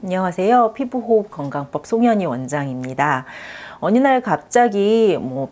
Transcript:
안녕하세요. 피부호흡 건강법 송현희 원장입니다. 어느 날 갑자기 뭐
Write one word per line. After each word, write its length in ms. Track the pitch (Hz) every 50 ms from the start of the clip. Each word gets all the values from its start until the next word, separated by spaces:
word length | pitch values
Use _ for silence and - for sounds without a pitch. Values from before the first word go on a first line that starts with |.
| - 185
안녕하세요. 600 | 180 185 190 180 175 - 185 202 240 247 240 226 226
피부호흡 580 | - 277 247 - 254 220 220 226 220 202 208
건강법 560 | - 165 143 139 127 147 139 - - 156 - -
송현희 380 | - 226 233 240 226 208 185
원장입니다. 960 | 160 123 123 131 123 143 147 143 139 131 127 131 131 131 131 139 151 143 131 131 - - - - - - - - - - -
어느 180 | - 165 208 240
날 240 | 269 277 262 254
갑자기 960 | 247 226 170 147 - - - 240 240 240 196 202 196 208 220 226 226 208 175 139
뭐 300 | 90 127 131 131 135 131